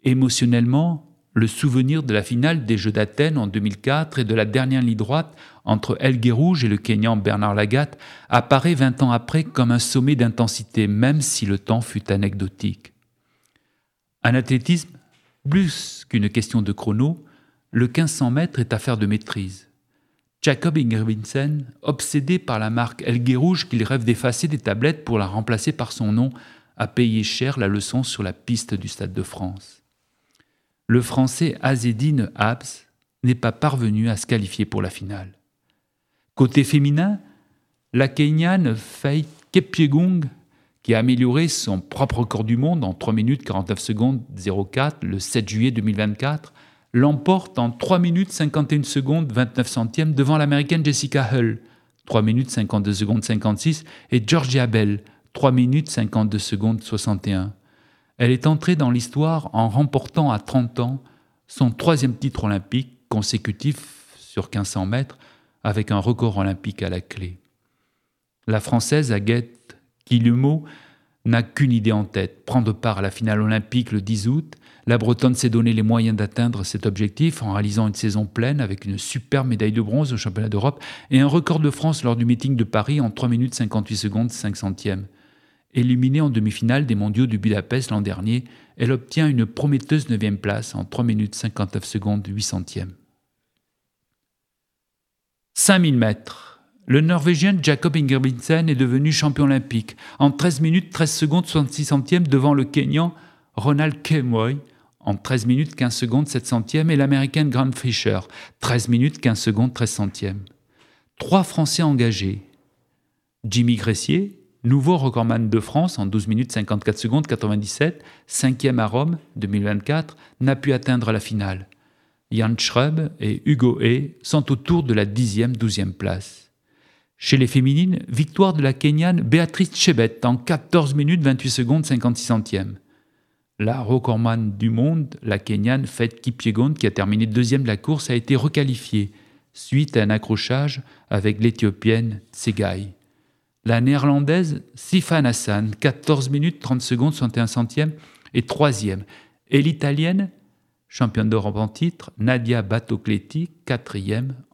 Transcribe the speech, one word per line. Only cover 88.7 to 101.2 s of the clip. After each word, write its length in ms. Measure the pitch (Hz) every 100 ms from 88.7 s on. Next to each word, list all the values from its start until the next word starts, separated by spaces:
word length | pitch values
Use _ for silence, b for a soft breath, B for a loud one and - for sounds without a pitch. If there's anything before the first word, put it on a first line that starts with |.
| -
elle 120 | 127
obtient 380 | 127 - - 156
une 180 | 127 110
prometteuse 600 | - 147 139 - 156 139
neuvième 300 | 110 107 101
place 360 | 101 104 107
en 100 | 95
trois 200 | 98 -
minutes 300 | 120 107 104
cinquante-neuf 500 | - 113 - 101 104
secondes 420 | - 107 98 104 98
huit 160 | 101
centièmes. 520 | - 95 87 - 92 90 _ _ _ _ _ _ _ _ _ _ _ _ _ _ _ _ _ _ _ _ _ _ _ _ _
Cinq 260 | - - 190
mille 180 | 170 127
mètres. 480 | 110 104 - - - - _ _ -
Le 160 | 135
Norvégien 540 | 160 175 147 165 185 196
Jacob 340 | 151 143 170 160
Ingebrigtsen 720 | 139 135 131 123 - 160 160
est 60 |
devenu 380 | 131 131 127 151
champion 320 | 151 151 139
olympique 520 | 143 135 127 117 107 - B B
en 140 | 143
treize 280 | 139 175 139
minutes 300 | 160 175 185
treize 220 | - 160
secondes 340 | -